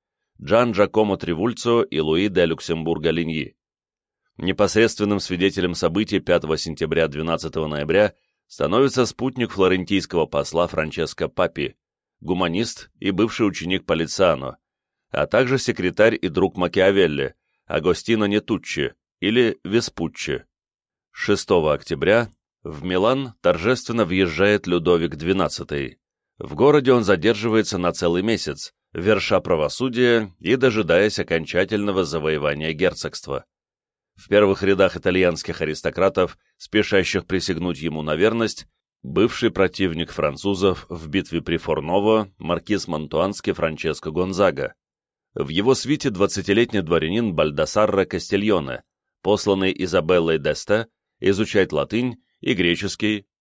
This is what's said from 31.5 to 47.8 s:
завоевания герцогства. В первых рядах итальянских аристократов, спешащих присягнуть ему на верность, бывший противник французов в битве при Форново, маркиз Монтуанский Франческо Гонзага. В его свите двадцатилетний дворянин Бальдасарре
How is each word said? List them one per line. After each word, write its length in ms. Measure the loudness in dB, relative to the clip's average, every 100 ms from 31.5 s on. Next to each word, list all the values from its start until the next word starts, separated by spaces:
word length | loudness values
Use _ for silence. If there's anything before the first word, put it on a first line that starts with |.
| -2 0 -2 -2 0
завоевания 720 | -2 -2 -2 -2 -2 -2 -4
герцогства. 720 | 0 -2 -2 -10 -10 -8 -10 -10 _ _ _ _ _ _
В 140 | _ 2
первых 340 | 4 4 2
рядах 360 | 2 4 2 2
итальянских 640 | 0 2 2 0 -6 -6
аристократов, 720 | -6 -4 -4 0 0 2 -2 -4 _ _
спешащих 680 | -4 -2 2 0 0 -4
присягнуть 560 | -2 -4 -2 -4 -4 -4
ему 220 | -6 -6
на 120 | -4
верность, 520 | 2 2 2 -2 -4 -16 _ _ _
бывший 480 | -6 0 0 2 -2
противник 640 | 0 0 0 -2 -2 -6
французов 720 | -2 -4 -2 -4 2 0 0 -6
в 180 | -12 -4
битве 320 | -4 -2 -4
при 160 | -2 -4
Форново, 720 | -2 -4 0 0 2 2 0 -8
маркиз 520 | -4 -4 -2 -4 -2
Монтуанский 640 | -6 -4 -2 -2 -2 -4
Франческо 560 | -2 -4 -4 -6 -6 -6
Гонзага. 640 | -4 -2 2 2 2 -6 -8 _ _ _ _ _ -8
В 120 | -4
его 260 | 0 2
свите 360 | 2 0 -2 -2
двадцатилетний 680 | 0 0 0 0 2 2 0
дворянин 540 | 0 0 0 -2 -2
Бальдасарре 720 | 0 0 0 -2 0